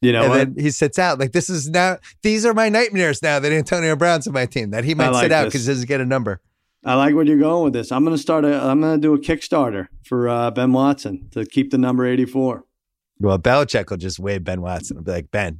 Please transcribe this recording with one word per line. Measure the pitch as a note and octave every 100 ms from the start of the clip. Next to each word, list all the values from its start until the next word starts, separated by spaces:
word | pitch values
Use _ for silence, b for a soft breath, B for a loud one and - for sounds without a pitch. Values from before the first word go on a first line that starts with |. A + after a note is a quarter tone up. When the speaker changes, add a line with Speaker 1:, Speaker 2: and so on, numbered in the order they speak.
Speaker 1:
You | B2
know | A#2
Speaker 2:
And | A#2+
Speaker 1:
what? | C3
Speaker 2:
then | C#3 C3
he | D3
sits | - D3+ -
out. | F3+ C3+
Like, | C3+
this | F3 -
is | F3+ C#3
now, | F3 F3+ F3+ B B
these | G#3+ A3 A#3
are |
my | A3 A3
nightmares | G#3+ A#3+ G3+ E3+ C#3+
now | E3 C#3+
that | C#3
Antonio | D#3 C#3+ F3 D#3+
Brown's | D3+ E3+ E3 C#3
on |
my | C#3 B2
team, | C3+ G#2+
that | G#2+
he | B2+
Speaker 1:
I |
Speaker 2:
might | D#3 C3
Speaker 1:
like | B2+
Speaker 2:
sit | A#2+
out | D#3
Speaker 1:
this. | C3+
Speaker 2:
'cause | C3+ A#2
he |
doesn't | C3+ B2
get | C#3
a | B2+
number. | C3+ A2 F#2+ _ _ _ _
Speaker 1:
I | -
like | C3 C#3+
where | D3
you're | D3+ D3+
going | D3+ E3+
with | D#3
this. | B2 A2
I'm | B2+
gonna | D#3+ D#3+
start | C#3+ D#3+
a, | D3 C#3+
I'm | C3 C#3
gonna | D#3 D#3
do | D#3
a | C#3+
Kickstarter | D3 D#3 - E3 B2+ G2+ F#2+ -
for, | - B2 A#2+
uh, | A#2+ A#2+
Ben | A2+ B2+
Watson | B2+ C3+ C#3 - F#2+ -
to | - A2
keep | C#3 C3+
the | C#3
number | B2+ B2 B2+
eighty-four. | B2+ B2+ C3+ C3 A2 - _ _ _ _ _
Speaker 2:
Well, | G2+ F#2+
Belichick | G2+ C3 C#3+ A#2 F#2+
will | F#2+
just | F#2 -
wave | G2 G2
Ben | E2+ F#2
Watson | F2 F2 - C2+
and | E2
be |
like, | F2 D#2
"Ben, | G#2 F#2+ D#2